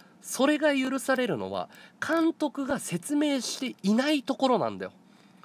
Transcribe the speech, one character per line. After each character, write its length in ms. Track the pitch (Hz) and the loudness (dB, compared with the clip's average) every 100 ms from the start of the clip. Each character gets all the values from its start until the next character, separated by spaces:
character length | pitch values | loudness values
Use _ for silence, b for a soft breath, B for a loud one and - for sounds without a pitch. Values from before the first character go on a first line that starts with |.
| B B | B B
そ 260 | - - 269 | -10 0 2
れ 120 | 302 | 4
が 180 | 302 277 | 2 2
許 220 | 262 269 | 0 -2
さ 160 | - | 0
れ 140 | 262 247 | 0 0
る 100 | 131 | -2
の 140 | 95 | -2
は、 160 | 95 - B B _ | -6 -6 B B _
監 280 | - 330 330 | -2 2 2
督 340 | - 302 - 262 | 0 -4 -4 -4
が 140 | 262 | -4
説 340 | - 170 - | -4 -6 -2
明 240 | 294 302 277 | 0 0 0
し 360 | - - 254 | -4 -6 -8
て 20 | - | -2
い 100 | 190 | 2
な 160 | 220 285 | 2 2
い 140 | 302 | 0
と 100 | - | 0
こ 140 | 262 262 | 0 2
ろ 100 | 226 | 2
な 100 | 117 | 0
ん 80 | 98 | -4
だ 80 | 95 | -10
よ。 60 | - _ B B B | -12 _ B B B